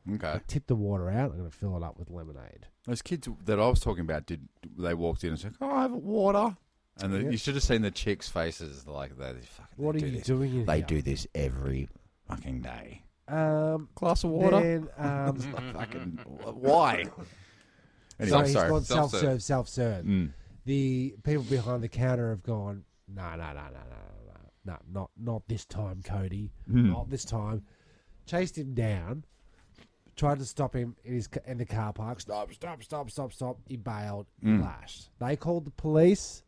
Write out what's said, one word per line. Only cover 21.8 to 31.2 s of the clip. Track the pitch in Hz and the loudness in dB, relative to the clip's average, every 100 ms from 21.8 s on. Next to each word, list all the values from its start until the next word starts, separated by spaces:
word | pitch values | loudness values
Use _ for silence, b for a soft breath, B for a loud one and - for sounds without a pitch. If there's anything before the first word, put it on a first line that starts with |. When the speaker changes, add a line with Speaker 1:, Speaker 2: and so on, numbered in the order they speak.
Speaker 2:
the | 117 | -4
counter | - 127 123 117 | 0 2 2 0
have | 107 | -2
gone, | - 110 101 101 - _ - | -2 -4 -4 -8 -12 _ -16
"No, | 98 87 | -10 -8
no, | 82 | -8
no, | 82 | -8
no, | |
no, | 71 | -10
no, | 71 64 60 57 50 50 50 50 - _ 95 | -12 -14 -16 -16 -16 -18 -20 -20 -20 _ -12
no, | |
no, | 85 - | -12 -8
not, | 95 92 - | -8 -8 -8
not | 117 113 - | -6 -6 -4
this | 110 - | -6 -6
time, | - 104 92 | -6 -4 -6
Cody. | 95 98 95 95 107 - - | -4 -2 -2 -4 -6 -10 2
Speaker 1:
Mm. | 123 117 | 6 6
Speaker 2:
Not | 85 123 | 4 -2
this | 135 | -4
time." | - 113 104 110 98 b b b b b - | -4 -4 -2 -4 -6 b b b b b -4
Chased | 175 180 - | -2 -2 -4
him | 135 | -4
down, | 120 113 98 85 147 151 _ b b b b b _ _ - | 0 0 0 -2 -8 -10 _ b b b b b _ _ 0
tried | 147 143 | 2 2
to | 131 | -4
stop | - 131 127 | -2 -2 0
him | 120 120 - | -4 -8 -6
in | |
his | 123 | -4